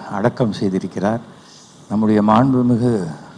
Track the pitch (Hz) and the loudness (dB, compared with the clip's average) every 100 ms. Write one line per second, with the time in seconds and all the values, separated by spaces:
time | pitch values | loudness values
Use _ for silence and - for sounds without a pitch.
0 | - 104 107 - 117 92 101 92 92 - | -8 -2 -2 0 -4 -2 -2 -2 -4 -4
1 | 98 117 - - - - - - - 104 | -4 -4 -8 -20 -20 -20 -20 -20 -6 -2
2 | 107 107 104 110 135 127 123 117 123 110 | 2 2 4 4 4 2 2 2 2 0
3 | 85 73 - | -4 -10 -18